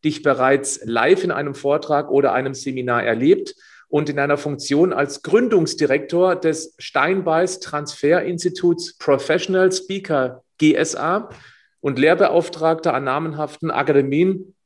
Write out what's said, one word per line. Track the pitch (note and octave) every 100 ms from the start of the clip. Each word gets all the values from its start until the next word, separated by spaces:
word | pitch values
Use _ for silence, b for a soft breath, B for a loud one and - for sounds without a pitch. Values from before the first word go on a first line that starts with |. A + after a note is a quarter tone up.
dich | D#3 D3+
bereits | D3 C3 C3 C3+ C#3 -
live | A2 A#2 B2+ F#3
in | F3+
einem | C#3 D3
Vortrag | C#3 C#3 D3 - D3 D3
oder | C3+ C3+
einem | G#2+ C3+
Seminar | C3 C#3 C3 B2 A#2+
erlebt | A2+ A2+ C3+ F#3+ - - b b b
und | D3 D3+
in | C#3+
einer | C#3+ C#3+
Funktion | D3+ C#3+ - C#3+ F3+
als | C#3 C#3+ -
Gründungsdirektor | - G3 B3 G#3 D3+ - D3 C#3 C#3+ E3+ F#3 F3
des | D#3+ D#3 D#3+ _
Steinbeis | - D3 D3 F#3+ F3 D#3+ F3+ F#3
Transferinstituts | - D3 D3 - C#3+ F3 A#2 F3 F3 F3+ F3 E3+ - -
Professional | - C#3 - F#3 F3+ F#3 F#3
Speaker | F#3 - G3 F#3+ D3+ B2+ B2+ _ _
G | D#3
S | - -
A | - D#3 F#3+ A3+ B B B B B
und | C#3+ B2+
Lehrbeauftragter | D3 - F#3+ E3+ E3+ D#3+ D#3+ D#3+ E3
an | C3
namenhaften | C3+ C3+ D#3+ D3+ D3 - E3
Akademien | - D3 C#3+ C#3 C#3+ F#3 F#3+ F#3+ _